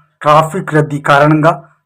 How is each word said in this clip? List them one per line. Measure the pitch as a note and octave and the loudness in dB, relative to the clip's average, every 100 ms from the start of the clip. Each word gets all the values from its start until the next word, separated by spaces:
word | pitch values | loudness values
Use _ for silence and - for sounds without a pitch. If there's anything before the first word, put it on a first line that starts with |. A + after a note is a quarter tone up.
| _ _ | _ _
ట్రాఫిక్ | D3 D3+ D#3 F#3+ F#3+ | 0 2 0 -6 -4
రద్దీ | D3+ D3+ C#3+ | -2 -2 -4
కారణంగా | D3+ C#3+ D3 D#3 D#3 F3+ - _ | 0 2 2 2 0 -2 -12 _